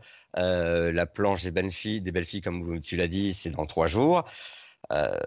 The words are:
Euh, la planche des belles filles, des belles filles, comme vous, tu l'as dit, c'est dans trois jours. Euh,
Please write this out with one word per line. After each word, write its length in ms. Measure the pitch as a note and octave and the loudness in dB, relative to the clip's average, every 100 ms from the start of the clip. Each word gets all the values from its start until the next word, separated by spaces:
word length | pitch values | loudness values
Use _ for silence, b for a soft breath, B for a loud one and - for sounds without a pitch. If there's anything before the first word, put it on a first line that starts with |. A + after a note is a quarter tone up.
| B B B - | B B B -2
Euh, 540 | F2+ F2+ E2+ E2+ E2+ | 2 2 2 2 2
la 140 | E2 E2+ | 2 0
planche 360 | - G2+ F#2+ | 0 2 2
des 100 | F#2 | 0
belles 200 | E2+ F#2+ | 0 -2
filles, 300 | F2+ G#2+ G#2+ | -2 -4 -4
des 100 | F#2 | -2
belles 140 | F2 F2 | -2 -4
filles, 160 | G2+ | -6
comme 220 | F#2 F2+ | -4 -4
vous, 160 | E2+ E2+ | -4 -6
tu 160 | D2+ F2 | -4 -2
l'as 120 | F2 | 0
dit, 260 | F#2 G2+ | 2 0
c'est 160 | F#2 E2+ | -2 -4
dans 160 | D2 D#2+ | -4 -2
trois 220 | - E2 | 2 2
jours. 380 | F#2 C#3+ F3 E3 B B B B B - | 4 4 4 2 B B B B B -4
Euh, 260 | D2 C2 G1+ | 0 0 0